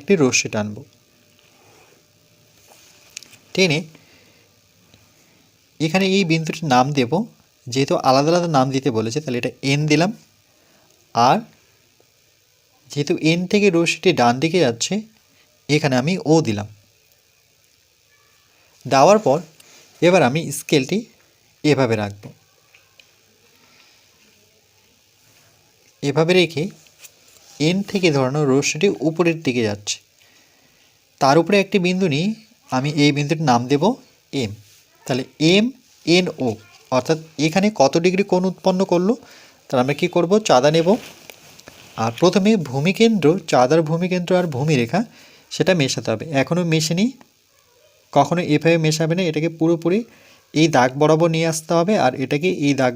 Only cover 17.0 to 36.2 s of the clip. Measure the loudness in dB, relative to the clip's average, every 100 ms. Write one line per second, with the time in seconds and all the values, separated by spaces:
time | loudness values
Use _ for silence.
17 | _ _ _ _ _ _ _ _ _ _
18 | _ _ _ _ _ _ _ _ -2 4
19 | 6 4 2 0 -4 -18 -20 -20 _ _
20 | 2 4 2 0 -6 -10 -2 -2 0 -6
21 | -8 _ _ _ _ _ -2 0 0 -2
22 | -4 -10 -20 -20 _ _ _ _ _ _
23 | _ _ _ _ _ _ _ _ _ _
24 | _ _ _ _ _ _ _ _ _ _
25 | _ _ _ _ _ _ _ _ _ _
26 | -2 0 2 2 2 -2 -8 -10 _ _
27 | -20 _ _ _ _ -4 -2 -2 -4 -2
28 | 0 0 0 0 0 0 0 -2 -2 -2
29 | -4 0 -2 -2 -4 -2 -4 -4 -8 -12
30 | _ _ _ _ _ _ _ _ _ _
31 | _ _ 2 2 2 0 0 -2 -2 0
32 | -2 0 -2 -6 -12 _ _ -4 -4 2
33 | 2 2 -2 0 2 0 2 0 0 -2
34 | -10 _ _ -6 -6 -8 -20 _ _ _
35 | -6 -6 -6 -2 2 2 0 -6 _ _
36 | 0 0